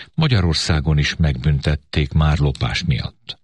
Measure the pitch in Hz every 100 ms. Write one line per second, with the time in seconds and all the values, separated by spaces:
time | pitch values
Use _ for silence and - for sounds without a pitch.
0 | - - 156 104 87 76 - 78 78 73
1 | 71 - 80 64 76 71 76 73 - -
2 | 71 78 76 73 71 64 60 - - 60
3 | 58 - - -